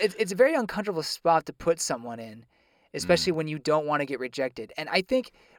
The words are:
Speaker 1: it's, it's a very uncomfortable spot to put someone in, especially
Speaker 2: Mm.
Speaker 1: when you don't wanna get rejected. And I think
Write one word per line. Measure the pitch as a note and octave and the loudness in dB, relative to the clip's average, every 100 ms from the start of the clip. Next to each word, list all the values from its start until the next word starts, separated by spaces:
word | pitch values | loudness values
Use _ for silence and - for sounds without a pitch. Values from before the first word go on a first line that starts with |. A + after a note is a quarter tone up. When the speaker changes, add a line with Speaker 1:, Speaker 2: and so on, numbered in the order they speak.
Speaker 1:
it's, | G#3 - | 4 0
it's | G#3 | -4
a | |
very | F#3+ C4 | 4 4
uncomfortable | D#4+ A3 - G#3 E3+ | 4 0 -4 -4 -4
spot | D3+ - E3+ E3 - | -4 -2 2 2 2
to | |
put | D3 - E3+ | -4 -2 0
someone | - C3 A#2 A#2 | -2 -4 -6 -10
in, | A2+ A2 A#2+ _ _ _ _ | -12 -16 -20 _ _ _ _
especially | D3+ F3+ F3 F#3 | -8 2 4 4
Speaker 2:
Mm. | D#3+ | 0
Speaker 1:
when | D#3 | -2
you | D3+ | -2
don't | D3+ D3+ D3+ | 2 2 2
wanna | D3 C#3+ | 0 0
get | C3+ | -4
rejected. | B2+ B2 C3 - A2 - | -6 -2 -4 -4 -10 -10
And | D3+ | -2
I | F3+ | 0
think | F#3 C4 B3 - _ | 2 -2 -2 -12 _